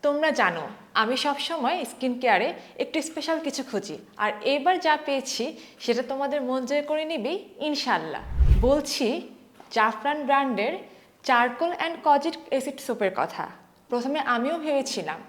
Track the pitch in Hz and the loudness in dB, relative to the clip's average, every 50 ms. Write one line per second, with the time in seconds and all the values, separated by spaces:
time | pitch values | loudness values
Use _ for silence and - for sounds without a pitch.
0 | - 294 285 294 311 311 262 233 220 185 170 165 151 - - - - - - - | 2 0 2 2 2 2 4 4 2 2 2 -2 -6 -8 -12 -14 -20 -2 0 0
1 | 220 220 254 254 - 294 277 285 - - 339 320 247 254 339 370 285 - - - | 2 2 0 0 0 0 -2 -2 -4 -6 -4 -2 0 0 0 0 -4 -8 -8 -4
2 | 254 262 240 247 254 240 208 180 214 302 339 - - - - - - - - 320 | -2 -2 -2 2 4 4 6 6 4 0 -2 -6 -12 -18 -6 -6 -6 -2 -2 -4
3 | - - - 320 285 - 330 311 320 302 262 - 254 - - 202 196 - 156 - | -4 -2 -6 -6 -2 -2 -2 0 -2 -4 -4 -4 -8 -4 -4 -4 -4 -4 -10 -12
4 | - - - - 208 214 - - - - 277 294 269 349 370 349 - 320 302 302 | -12 -18 -6 -2 -2 -2 -2 -2 0 0 0 2 2 2 2 2 2 2 2 2
5 | 302 - 277 269 254 - - - 226 302 320 - - - - - - - 233 233 | 0 -2 -2 -2 -2 -4 -4 -4 -4 -6 -6 -10 -18 -20 -20 -8 -2 -2 0 0
6 | 254 240 269 269 277 277 269 294 262 247 254 262 254 233 285 294 294 294 302 311 | 0 -4 -4 -2 -2 -2 -2 -2 -2 -2 -2 -2 -2 0 0 0 0 0 -2 -2
7 | 311 311 330 294 208 254 339 427 - - - - 285 302 294 277 - 254 214 170 | -2 -2 -4 -4 -2 -2 -4 -6 -8 -12 -12 -6 -4 -2 -2 -2 0 0 0 0
8 | 160 160 143 - - - - - - - - - - 247 277 302 285 - - - | 0 -4 -8 -8 -8 -6 2 4 6 8 8 6 6 6 4 4 2 -2 -2 0
9 | 277 214 262 349 - - - - - - _ - - - - 226 214 220 220 - | 2 0 0 -2 -4 -10 -18 -20 -20 -20 _ -20 -20 -4 2 2 2 2 2 0
10 | - 285 302 302 294 247 277 277 277 269 233 190 202 254 339 392 - - - - | -2 -2 -2 -2 0 2 2 2 2 2 0 0 0 -2 -2 -4 -10 -14 -20 -20
11 | - _ _ _ - - 254 240 240 247 240 240 330 339 349 - 311 330 339 320 | -20 _ _ _ 0 2 4 4 4 2 0 -2 -2 -2 -2 -2 -4 -4 -4 0
12 | - 311 294 285 285 339 320 - - - - 269 254 294 269 - - - 240 208 | 4 6 6 6 4 0 -4 -4 -6 -2 -2 -2 -2 -4 -8 -8 -6 -6 -2 0
13 | 214 190 185 - 147 160 - - 160 - - - - - _ _ _ _ 240 240 | 0 0 2 0 -4 -2 -4 -8 -8 -8 -10 -16 -20 -20 _ _ _ _ -4 -2
14 | 240 269 285 302 - - 247 233 240 277 330 339 302 311 285 277 254 - - 208 | -2 -2 -2 -2 0 0 0 0 0 0 -2 -2 -2 0 0 0 0 -2 -4 -6
15 | 170 151 156 - - | -4 -6 -8 -8 -10